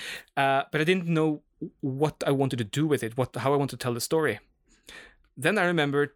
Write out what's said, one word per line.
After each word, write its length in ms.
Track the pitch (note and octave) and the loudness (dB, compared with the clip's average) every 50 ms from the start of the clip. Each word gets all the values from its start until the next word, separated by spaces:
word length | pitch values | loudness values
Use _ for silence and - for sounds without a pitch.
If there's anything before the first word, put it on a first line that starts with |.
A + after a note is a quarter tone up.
| - - - - - _ - - | -14 -12 -12 -14 -14 _ -2 0
Uh, 260 | C#3 C3+ C3+ C3+ - - | 2 2 2 0 0 -2
but 80 | - D3+ | -2 -2
I 40 | D#3 | 2
didn't 240 | D#3+ F#3 F#3+ F3 E3 | 2 2 0 2 0
know 340 | E3+ D#3+ D#3 D#3+ D3+ D3+ _ _ _ - - E3 _ - | 2 2 2 2 0 -2 _ _ _ -14 -14 -14 _ -8
what 420 | - C#3 C3 C3+ D3+ D3+ - - - D#3+ | -6 -4 -2 0 0 0 0 -2 0 0
I 40 | |
wanted 260 | C#3+ C3+ C3+ C3 C3+ B2 | 2 2 2 0 0 -2
to 60 | A#2+ | -4
do 200 | G2+ - C#3 D3+ | -4 -2 -2 0
with 160 | D#3+ D3 C3+ - | 2 0 0 -2
it, 140 | A2 A2+ C3 | -4 -2 -2
what, 180 | B2+ - - B2+ | -4 -4 -2 -2
how 160 | A2 C3+ C#3+ | 0 2 2
I 40 | C#3+ | 2
wanted 220 | C#3+ C3 - A#2+ | 0 -2 -4 -6
to 40 | - | -4
tell 100 | B2+ A#2+ | -4 -4
the 60 | A#2+ | -4
story. 380 | - - - D#3+ D#3 C#3 G2+ - _ _ _ _ _ _ _ _ _ - - - - - _ _ _ _ - | -2 0 0 2 2 0 -2 -4 _ _ _ _ _ _ _ _ _ -20 -20 -20 -20 -20 _ _ _ _ -10
Then 220 | - C3 D#3+ G3+ G#3+ | -2 0 0 2 2
I 80 | F3+ | 2
remembered 460 | F3 F3+ E3 D3 C#3+ C#3 C#3+ D3 C#3+ - | 2 2 2 2 2 2 0 0 0 0